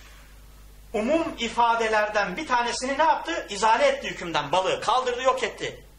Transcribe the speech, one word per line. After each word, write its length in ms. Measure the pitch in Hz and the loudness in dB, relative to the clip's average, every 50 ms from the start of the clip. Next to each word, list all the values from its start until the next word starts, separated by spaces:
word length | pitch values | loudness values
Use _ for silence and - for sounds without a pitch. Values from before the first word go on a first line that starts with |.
| - - - - - - - - - - - - - - - - - - - | -20 -20 -20 -20 -20 -20 -20 -20 -20 -20 -20 -20 -20 -20 -20 -20 -16 -8 -4
umum 420 | 208 220 247 311 330 330 - - - | -2 0 2 2 0 0 -2 -6 -6
ifadelerden 960 | 233 220 - 233 240 233 233 226 226 214 214 214 208 208 214 214 196 180 180 | -6 -4 0 2 2 2 2 2 2 2 2 2 0 2 0 0 0 0 -4
bir 100 | - 320 | -6 -4
tanesini 500 | - 254 240 240 233 - - 247 262 277 | 0 0 0 0 0 -4 -4 -4 -2 2
ne 60 | 277 320 | 2 4
yaptı? 440 | 320 285 269 - 311 330 339 - - | 4 4 2 0 -6 -6 -6 -6 -8
İzale 380 | 202 196 233 220 226 247 285 | -4 0 2 4 4 4 4
etti 200 | 269 262 - - | 2 2 2 -4
hükümden, 440 | 196 170 - 185 175 156 151 147 139 | -8 -8 -6 -6 -4 -2 -2 -2 2
balığı 300 | 156 185 190 180 139 123 | 0 2 2 2 -2 -2
kaldırdı, 400 | - 202 220 254 254 247 240 240 | 0 0 0 0 0 -2 -2 0
yok 220 | 262 262 254 - 233 | 2 2 2 2 -2
etti. 400 | 196 - - 156 117 - - - - - | -4 -6 -6 -8 -8 -10 -10 -18 -20 -16